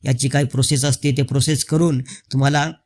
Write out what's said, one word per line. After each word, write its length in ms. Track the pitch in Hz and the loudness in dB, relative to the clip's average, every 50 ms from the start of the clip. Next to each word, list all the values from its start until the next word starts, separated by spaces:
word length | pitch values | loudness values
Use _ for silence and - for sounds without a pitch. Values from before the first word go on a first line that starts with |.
| - | 0
याची 240 | 139 131 120 147 135 | 0 0 0 0 0
काय 140 | - 143 143 | 0 0 0
प्रोसेस 420 | - - 131 131 - 151 135 131 | 0 0 0 0 2 2 0 2
असते 260 | 143 127 - - 147 | 0 0 0 0 -2
ते 100 | 135 131 | 0 0
प्रोसेस 420 | 139 - 135 139 131 156 156 139 - | 0 0 0 0 0 0 0 -2 0
करून 380 | - 156 156 170 170 147 127 | 0 0 2 2 2 0 -2
तुम्हाला 720 | 127 - - - _ _ - 135 135 139 143 147 143 160 165 _ _ | -4 -6 -14 -20 _ _ -2 0 2 2 2 2 0 -2 -6 _ _